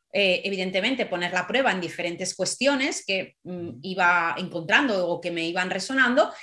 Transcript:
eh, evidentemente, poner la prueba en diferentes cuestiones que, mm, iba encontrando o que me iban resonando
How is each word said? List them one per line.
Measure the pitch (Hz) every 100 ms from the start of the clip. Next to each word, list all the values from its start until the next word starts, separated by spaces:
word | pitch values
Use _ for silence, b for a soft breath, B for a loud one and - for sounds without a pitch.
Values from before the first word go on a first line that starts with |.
| _
eh, | 190 196 180
evidentemente, | 196 190 185 190 220 254 202
poner | 175 175
la | 185 180
prueba | 247 254
en | 185
diferentes | 170 - 170 170 180 -
cuestiones | 180 - 262 277 285 359 -
que, | 190 - _
mm, | 170 180 170 120
iba | 180 190 175 175 165 175
encontrando | 185 175 165 226 277 196 175
o | 170
que | 175
me | 170 165
iban | 180 185
resonando | 190 - 269 247 254 415 B